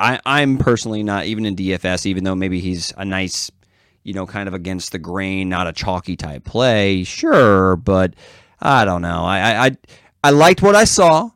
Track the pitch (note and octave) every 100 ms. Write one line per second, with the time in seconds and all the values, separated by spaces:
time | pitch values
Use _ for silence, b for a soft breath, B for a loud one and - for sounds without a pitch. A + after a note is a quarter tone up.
0 | A2+ B2+ C3 C#3+ C#3 C3 B2+ A#2 A2+ G#2+
1 | G#2 G2+ E2 A2 G#2+ F#2+ F#2 F2+ F#2 F#2
2 | G2 F#2 F#2+ F#2 F#2 F2+ F#2 F2 - -
3 | G2 F#2+ F#2 - - _ _ _ _ _
4 | - G2 F#2 G#2 G2 F#2 F2 F#2 - F2
5 | D#2+ F#2+ F#2+ F#2+ F#2 F2+ F2 D#2 G2+ F#2
6 | - E2 D#2 C#2 - A2+ B2+ A2 G2 F#2+
7 | F#2 - D#4+ G3+ A#2 F#2+ F#2+ F2+ - F#2+
8 | F#2 - b b b b - C3 G2+ F2
9 | F2 E2+ F2 F#2+ A2 A2 C3 C3+ _ b
10 | b b C#3+ D3 E3+ F#3 G3 G#3 A3 -
11 | E3+ D#3+ A3+